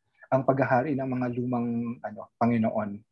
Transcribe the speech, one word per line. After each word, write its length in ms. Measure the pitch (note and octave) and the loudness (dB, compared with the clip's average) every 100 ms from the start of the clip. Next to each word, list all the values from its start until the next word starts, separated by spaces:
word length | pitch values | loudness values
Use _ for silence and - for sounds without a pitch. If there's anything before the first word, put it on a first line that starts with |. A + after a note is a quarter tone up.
| _ _ - | _ _ -2
ang 160 | C3 | 0
paghahari 480 | C3 C3+ B2 B2+ D3 | 2 2 4 2 2
ng 160 | C3+ C3+ | -2 -2
mga 180 | B2+ B2 A#2+ | -2 -2 -2
lumang, 600 | B2 A#2+ A#2+ A#2 A#2 A#2 | -2 -2 -2 -2 -4 -6
ano, 240 | A2 G#2+ - - | -10 -12 -12 0
Panginoon. 640 | A#2 A#2 A2 A2 G#2 G#2 - | 2 2 2 0 -4 -8 -16